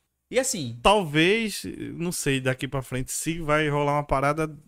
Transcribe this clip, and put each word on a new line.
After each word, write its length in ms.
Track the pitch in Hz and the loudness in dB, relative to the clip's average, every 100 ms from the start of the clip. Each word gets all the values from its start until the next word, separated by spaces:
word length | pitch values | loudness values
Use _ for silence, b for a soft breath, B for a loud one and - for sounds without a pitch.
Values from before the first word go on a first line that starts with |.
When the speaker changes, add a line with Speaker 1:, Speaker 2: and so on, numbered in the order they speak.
| _ _ - | _ _ -4
Speaker 1:
E 80 | 220 | -2
assim 400 | 262 196 123 120 | 0 -2 -4 2
Speaker 2:
Talvez, 800 | 202 214 165 151 170 220 220 - - - 117 | 4 6 4 4 4 4 0 -6 -8 -8 -8
não 180 | 151 175 | -6 -4
sei, 260 | - 147 135 | -2 -2 0
daqui 260 | 131 127 135 | 0 -2 -4
pra 140 | 139 | -6
frente, 280 | 127 127 127 | -6 -6 -6
se 280 | - 156 165 | -6 -4 -4
vai 260 | 151 151 151 | 0 2 2
rolar 240 | 143 143 | 2 2
uma 100 | 147 | 0
parada 420 | 143 139 139 151 156 147 | 0 2 2 0 -2 -6